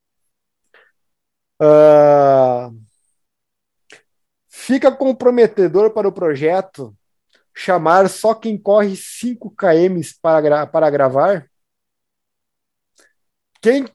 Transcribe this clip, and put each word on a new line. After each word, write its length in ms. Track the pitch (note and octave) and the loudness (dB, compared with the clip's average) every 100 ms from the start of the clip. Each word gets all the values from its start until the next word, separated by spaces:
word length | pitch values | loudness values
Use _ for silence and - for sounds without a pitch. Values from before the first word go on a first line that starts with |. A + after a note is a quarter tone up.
| _ _ _ _ _ _ _ _ _ _ _ _ _ _ _ _ | _ _ _ _ _ _ _ _ _ _ _ _ _ _ _ _
ah, 1120 | D3+ D3+ D3+ D3+ D3 D3 C#3 C3+ B2+ B2 B2 A2+ G#2+ _ _ _ _ _ _ _ _ _ _ _ _ _ _ _ _ | 2 6 6 6 4 4 4 2 2 -2 -8 -18 _ _ _ _ _ _ _ _ _ _ _ _ _ _ _ _ _
fica 440 | - - C4 C#4 | -20 -6 0 0
comprometedor 1000 | B3+ C4 B3+ B3 B3 A3 A3 F3+ E3 G#3+ | 0 -4 -2 -2 2 0 2 -2 0 0
para 160 | G#3+ G3 | -2 -6
o 40 | |
projeto 840 | F#3+ F3 C#3+ D3+ F#3 F#3+ - A#2+ G#2 _ _ _ _ _ - | -4 -6 -4 -4 -4 -6 -14 -20 -20 _ _ _ _ _ -12
chamar 540 | - F3+ D#3+ F3+ F#3+ | -4 -2 2 2 2
só 260 | - G#3+ G#3+ | 0 -4 -4
quem 220 | A3+ G#3 | -6 -8
corre 380 | G3 G#3 G#3 F#3+ | -2 0 0 -6
cinco 520 | - - A#3+ A#3+ G#3 | -16 -12 -12 -12 -16
quilômetros 640 | - G3 E3 F3+ F3+ D3+ | -6 0 2 0 -2 -10
para 280 | - E3 D#3+ | -8 -2 0
gra-, 260 | D3+ D3 D3 | 0 -2 -2
para 220 | D#3+ D#3 | -2 -2
gravar? 600 | C#3+ C3+ C3 E3 G3 C3+ _ _ _ _ _ _ _ _ _ _ _ _ _ _ _ _ _ _ _ _ _ | 0 -2 0 -2 -4 -8 _ _ _ _ _ _ _ _ _ _ _ _ _ _ _ _ _ _ _ _ _
Quem 240 | A3 C4+ B3+ | -2 -2 -4